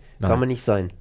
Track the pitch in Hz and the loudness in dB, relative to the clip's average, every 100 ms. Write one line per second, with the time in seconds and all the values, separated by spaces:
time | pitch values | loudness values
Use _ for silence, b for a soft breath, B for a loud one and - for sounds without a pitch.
0 | b b 95 117 127 120 - 101 90 - | b b 0 2 2 0 0 0 0 -4